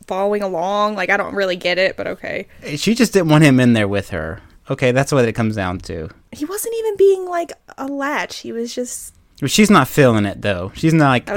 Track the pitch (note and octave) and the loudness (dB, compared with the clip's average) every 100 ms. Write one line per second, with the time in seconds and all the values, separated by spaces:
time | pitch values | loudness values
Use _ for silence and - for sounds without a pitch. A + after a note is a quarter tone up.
0 | - F#3+ G3+ G#3 G3 F3+ F3+ G#3 G#3 G#3 | -8 -4 -2 -2 -4 -4 -2 -2 -2 -2
1 | F3+ G3+ F#3+ G3 F#3+ F3+ F3 F#3 F#3+ - | -2 -2 -2 -4 -2 -2 -2 0 -2 -2
2 | - F#3+ - - - - D3+ D3 - A#3 | -8 -8 -10 -10 -12 -16 -10 -2 0 2
3 | A3 G3 E3 D3+ D#3 C3 B2 A2+ G2+ G2+ | 2 2 4 6 8 6 4 4 2 -2
4 | F#2 F2 D#2+ E2 - _ _ C3+ B2+ B2 | -4 -8 -8 -10 -16 _ _ -2 0 0
5 | C#3 C#3+ A#2 A2 A2+ G#2+ F#2 F2+ - E2+ | 0 0 0 0 -4 -2 -4 -6 -10 -10
6 | D#2+ - _ - D4+ G4+ A#4 A4+ A4 G4+ | -10 -14 _ -12 -10 -8 -8 -4 -6 2
7 | G4 F#4+ F4+ F4 E4+ - _ - C4+ C#4 | 4 4 -2 -6 -6 -12 _ -12 -10 -6
8 | C#4 C#4 F3 - A#3 A3+ A#3 - B3 - | -4 -4 -6 -10 -12 -8 -8 -8 -8 -10
9 | - _ _ _ C#3+ - G#3 G3 C3 - | -16 _ _ _ -2 4 6 6 4 4
10 | C3 A2 G2+ F#2 G#2 F#2 F#2 - D#3+ D#3+ | 4 4 0 -4 -4 -4 -6 -2 2 4
11 | C#3+ B2 - | 4 2 0